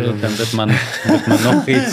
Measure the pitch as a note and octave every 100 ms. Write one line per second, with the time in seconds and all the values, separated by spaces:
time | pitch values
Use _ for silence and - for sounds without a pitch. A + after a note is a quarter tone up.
0 | A#2+ G#2 G#2+ G#2+ A2+ A2+ A2 B2+ - -
1 | - D#4 A2+ D4 A#2+ D4 C#3 C3 A3